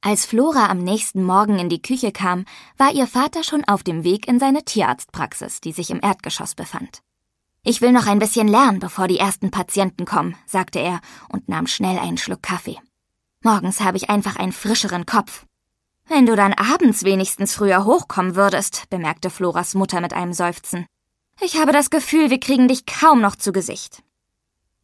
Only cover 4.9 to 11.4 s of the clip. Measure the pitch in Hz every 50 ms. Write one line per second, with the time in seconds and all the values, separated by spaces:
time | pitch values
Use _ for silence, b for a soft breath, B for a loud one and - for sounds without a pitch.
4.9 | 123 - - _ - 185 156 - - - - - - - - 160 160 - 175 -
5.9 | 170 165 - 202 196 _ - - - - - - - - 175 - - - 262 -
6.9 | - - _ _ _ _ _ _ _ _ _ _ _ _ _ 208 233 - 233 247
7.9 | 247 247 - 208 202 208 214 208 - 240 220 214 208 226 247 254 202 185 175 175
8.9 | - - 190 180 185 - 190 196 190 - - 185 - - 180 - - 202 196 185
9.9 | - - 175 - - 180 151 175 170 - _ - - 190 185 - - 180 135 175
10.9 | 180 165 B B B B B B - 202